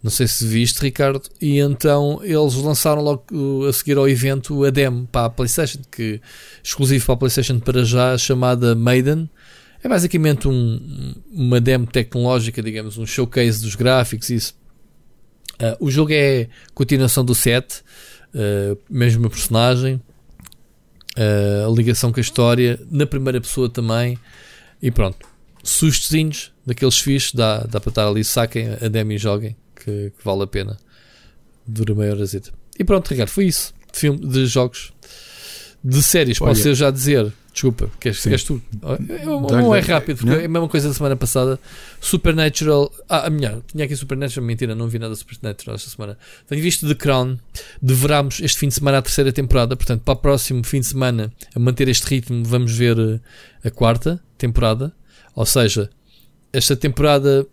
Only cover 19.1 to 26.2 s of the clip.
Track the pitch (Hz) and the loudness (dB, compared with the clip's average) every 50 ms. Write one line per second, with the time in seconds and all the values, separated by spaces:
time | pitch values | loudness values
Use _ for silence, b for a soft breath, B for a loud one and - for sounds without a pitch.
19.1 | 113 113 117 110 - - - - 113 110 117 123 127 123 131 131 131 131 - _ | 4 2 2 0 -2 -4 -6 0 2 2 4 4 2 2 0 -2 -2 -4 -8 _
20.1 | - _ _ _ - - - - - - - _ _ _ _ _ _ _ - _ | -20 _ _ _ -20 -20 -20 -20 -20 -20 -20 _ _ _ _ _ _ _ -18 _
21.1 | - - 110 107 104 104 101 101 101 104 104 110 113 117 117 117 120 - - 120 | -4 -2 0 2 2 2 2 0 0 0 0 2 2 2 2 2 2 0 0 -2
22.1 | 113 127 120 - - - 120 120 120 120 123 120 120 123 - - 165 143 147 139 | 0 0 -4 -4 0 2 2 4 4 4 2 2 0 -2 -8 -6 -2 0 0 0
23.1 | - 143 135 135 127 123 117 - - - 127 120 120 - 120 113 113 113 120 123 | -2 -4 -2 -2 -2 -4 -4 -4 -4 -2 -2 -2 -2 -4 -4 -2 0 0 -2 -2
24.1 | 120 120 b b b b b b b b b b b b - 135 117 - 107 95 | -4 -8 b b b b b b b b b b b b -4 -2 2 2 0 0
25.1 | 90 - - - _ _ _ _ _ _ - - - - - 160 143 - - - | -2 -8 -16 -20 _ _ _ _ _ _ -6 -4 -2 2 2 2 2 2 -2 0
26.1 | 156 160 | 0 0